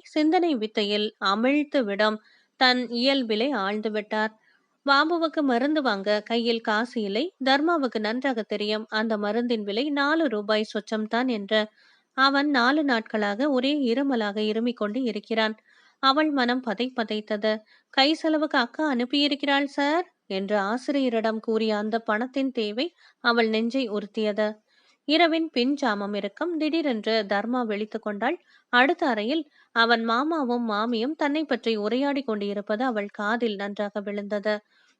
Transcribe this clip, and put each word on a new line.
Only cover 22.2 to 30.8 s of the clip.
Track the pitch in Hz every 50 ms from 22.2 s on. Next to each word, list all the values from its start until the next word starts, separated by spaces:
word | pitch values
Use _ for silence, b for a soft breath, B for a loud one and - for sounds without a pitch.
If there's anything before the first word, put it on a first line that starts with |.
| 247 254 - 277 269 269
தேவை | 247 247 214 208 208 226 302 349 - b b b b b
அவள் | - 240 233 233 233 220
நெஞ்சை | 220 220 226 233 240 269 262 214
உறுத்தியது. | 208 208 202 202 - 233 214 214 202 208 214 214 214 - b b b b b b b b b -
இரவின் | 294 330 349 320 320 330 330 311
பின் | - 254 240 262 294
ஜாமம் | 285 277 240 208 202 202 202 208
இருக்கும். | 202 196 202 - - 302 349 349 302
திடீரென்று | 311 302 294 330 311 294 240 214 202 220 220 220 208 196
தர்மா | 208 202 214 226 247 254 247
விழித்து | 214 208 202 214 214 - 214
கொண்டாள். | - 214 208 196 220 262 349 - b b b b b b -
அடுத்த | 240 254 285 349 - 349 277
அறையில் | 233 208 208 226 302 330 294 b b b b b
அவன் | b 233 233 226 240 233 226
மாமாவும் | 233 226 240 285 311 339 320 269 233 240 240 240
மாமியும் | 226 208 202